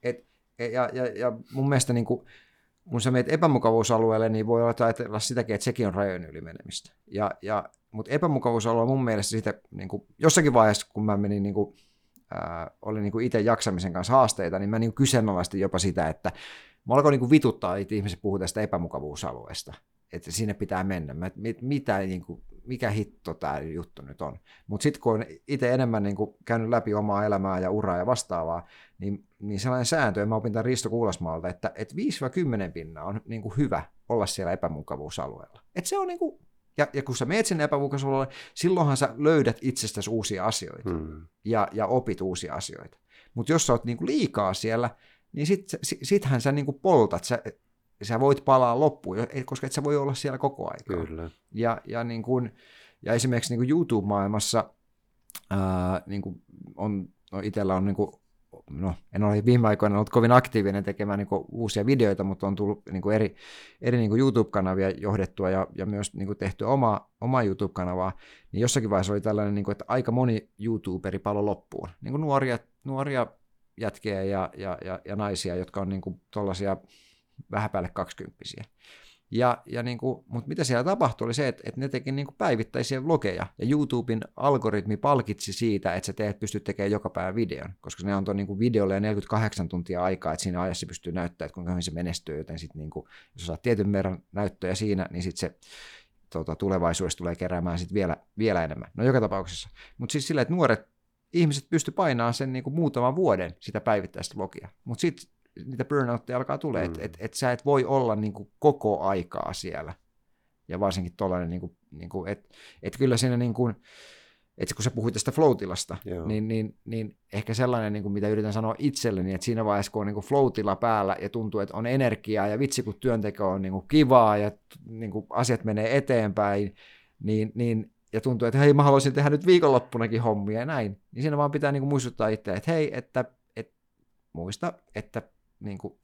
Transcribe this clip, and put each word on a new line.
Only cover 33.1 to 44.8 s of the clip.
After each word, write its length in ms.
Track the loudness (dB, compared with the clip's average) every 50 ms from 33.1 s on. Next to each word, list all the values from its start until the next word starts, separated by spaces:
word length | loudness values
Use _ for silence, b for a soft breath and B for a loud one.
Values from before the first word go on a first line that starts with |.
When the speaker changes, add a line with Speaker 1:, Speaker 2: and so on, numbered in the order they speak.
| -8 -8 -8
Speaker 1:
niinku 280 | -10 -12 -10 -8 -6 -2 -2
hyvä 260 | 0 0 0 -4 -4 -6 _ -20 _ _
olla 160 | 0 0 0
siellä 260 | 0 -2 -4 -2 -2
epämukavuusalueella. 1120 | -2 -2 -2 -4 -4 -6 -8 -10 -10 -8 -8 -10 -8 -8 -8 -8 -10 -14 -18 _ _ -20 _ _ _
Et 100 | -8 -6
se 120 | -4 -2 -2
on 100 | -2 -2
niinku, 320 | -4 -4 -4 -4 -4 -8 _ _ _ _ _ _ _ -2
ja, 100 | -2 0 0
ja 100 | -6 -6
kun 120 | -4 -4 -4
sä 80 | -2
meet 200 | 0 0 0 0
sinne 180 | 0 0 0 0
epämukavuusalueelle, 720 | 0 0 0 0 -2 -2 -2 -2 0 0 0 -2 -4 B B B B B
silloinhan 440 | 0 2 2 4 4 4 4 4 2
sä 160 | 2 0 0 2
löydät 400 | 4 6 6 6 6 4 2 0
itsestäsi 480 | -2 -4 -2 -2 -4 -6 -6 -6 -6 -4
uusia 360 | -4 -4 -2 -4 -4 -2 -2
asioita 440 | -2 -2 -2 -6 -8 -14 -8 -6 -4
Speaker 2:
Hmm. 320 | -4 -4 -4 -8 -12 -14 -16 -20 _ _ _
Speaker 1:
ja, 220 | 0 2 2 2 0
ja 140 | 0 -2 0 2
opit 340 | 2 0 2 0 -4 -4
uusia 320 | -2 -4 -4 -4 -6 -6 -8
asioita. 440 | -8 -8 -8 -10 -12 -16 -18 _ _ _ b b b b b b
Mut 160 | -6 0 2
jos 180 | 2 2 6 4
sä 60 | 2
oot 120 | 2 2
niinku 200 | -2 -4 -4 -2
liikaa 480 | 0 0 2 2 2 2 0 0 0 0
siellä, 360 | 0 -2 -2 0 0